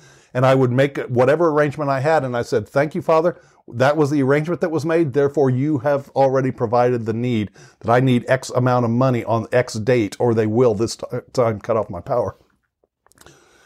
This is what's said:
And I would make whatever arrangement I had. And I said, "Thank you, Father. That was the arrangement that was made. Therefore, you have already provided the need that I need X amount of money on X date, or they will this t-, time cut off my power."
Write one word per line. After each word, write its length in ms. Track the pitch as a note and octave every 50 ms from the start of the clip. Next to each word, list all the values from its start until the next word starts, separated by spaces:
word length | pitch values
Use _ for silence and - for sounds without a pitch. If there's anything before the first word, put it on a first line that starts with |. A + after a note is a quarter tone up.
| - - - _ _ _ -
And 100 | B2+ C3
I 80 | C3 C3+
would 180 | C3+ C3+ B2+
make 280 | A#2+ B2+ C#3 C#3+ C#3+ D3 B2
whatever 420 | - B2 A#2 B2+ B2+ D3 D#3+ F3 E3
arrangement 400 | D3 D3+ D3 D3 C3+ D3 D3 C#3
I 120 | C3+ C3
had. 220 | C3 D#3 D#3+ D3+ C3+
And 140 | B2+ B2
I 60 | A#2+ A#2
said, 260 | - C#3 A2+ G#2+ -
"Thank 240 | - C#3 D3+ D3+ -
you, 80 | F3+
Father. 400 | - - E3 D#3+ D#3+ F3 E3 - _ _ _ _ _
That 280 | - G#2+ A#2 B2+ C#3 D3
was 140 | D#3 D3+ C3+
the 140 | D3+ C#3+ C3+
arrangement 360 | B2+ C#3+ D3+ D#3 F3 E3+ -
that 100 | F#3 E3+
was 140 | D#3+ D3+ B2+
made. 280 | E3 E3 E3+ E3+ C#3 A#2
Therefore, 360 | C#3+ C#3+ C#3 C#3+ D#3 C#3 C3
you 280 | B2+ B2 C#3 D3+ D#3
have 320 | C3+ - D3 C#3+ C3+ B2+ -
already 420 | - C3 C3+ C3+ C3 C3+ C3 C3
provided 540 | A#2+ - B2+ G#2+ A#2 A#2+ B2 B2 B2 A#2+ A2+
the 80 | A2+ A2
need 380 | A2+ A#2+ B2+ A#2+ A2 G#2 G2 _ - - - _ _
that 120 | - G#2+
I 80 | A#2 B2+
need 260 | C3 C3 B2 A#2+ -
X 220 | - C3 C3 - -
amount 360 | - A#2+ B2 B2+ B2+ B2 A#2+
of 60 | A2+
money 320 | A2+ A#2+ C3 C3+ B2 A#2 -
on 240 | - A2+ A#2 G#2+ -
X 240 | - B2 B2 - -
date, 420 | A2+ G#2 A#2+ B2+ B2 G#2+ F#2+ - -
or 140 | A#2+ A#2+ A2+
they 140 | A2+ A2
will 260 | G#2+ G#2+ A#2+ C3 A#2+ G#2
this 240 | G2 A#2 A2 -
t-, 80 | - - - B2+ B2 - _
time 300 | - C3 A#2+ A2+ A2 G2
cut 160 | - - A2
off 120 | A2 G2+ -
my 120 | G2 F2
power." 360 | - - C3+ A#2+ G#2 F#2+ - _ _ _ _ _ _ _ _ _ _ _ _ _ _ _ _ _ - - - _ _ _ _ _ _